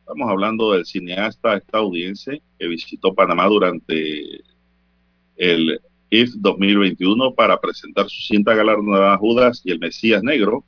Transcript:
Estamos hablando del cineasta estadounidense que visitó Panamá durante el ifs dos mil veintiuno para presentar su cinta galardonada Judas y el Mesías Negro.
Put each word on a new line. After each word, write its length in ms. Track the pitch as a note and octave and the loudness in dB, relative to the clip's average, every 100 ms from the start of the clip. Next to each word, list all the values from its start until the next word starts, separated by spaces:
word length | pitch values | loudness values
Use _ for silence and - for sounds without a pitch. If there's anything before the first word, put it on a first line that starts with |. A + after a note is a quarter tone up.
Estamos 280 | - - B2 | -16 -6 -2
hablando 440 | F#2+ G#2 A2 A2 | 0 -2 0 2
del 120 | F#2+ | 0
cineasta 720 | F2 F#2+ F2+ F#2 G#2+ G2 A#2 G2+ | 0 -10 -8 -6 -6 -4 -2 -2
estadounidense 840 | _ A2 G#2+ F2 F2+ G2+ - D3 _ _ | _ -2 -2 -4 -6 -10 -12 -14 _ _
que 100 | E2+ | -8
visitó 460 | E2 - - F#2+ | -8 -10 -2 -2
Panamá 320 | F#2+ F#2 F2 F#2 | 2 0 2 2
durante 960 | G#2 F#2 E2+ - D#2+ D#2 D2+ D2 - _ _ _ _ _ _ _ _ _ _ | 4 2 -2 -6 -4 -4 -8 -12 -18 _ _ _ _ _ _ _ _ _ _
el 440 | F2+ E2+ E2 D2 _ _ _ | 0 2 0 -2 _ _ _
ifs 320 | G#2+ B2 - | 0 0 0
dos 160 | G2+ F#2+ | 0 2
mil 180 | G2 G2+ | 2 4
veintiuno 540 | G2 E2 F#2 A2 C3 | 2 0 0 2 0
para 260 | - G#2+ F#2 | 2 2 2
presentar 520 | F2 - - - G2+ | -2 -8 -8 -4 -4
su 100 | - | -6
cinta 320 | - G#2 G#2 | -2 0 2
galardonada 640 | A2 G#2+ G#2+ G#2 G2 G2 G2 | 2 2 0 0 2 4 2
Judas 460 | A2 A#2 B2 - | 2 2 2 0
y 60 | F2+ | -6
el 80 | E2+ | -6
Mesías 440 | E2+ - A2+ G#2+ | -6 -4 0 2
Negro. 400 | B2 D3 G2+ A#2+ | 2 0 0 -2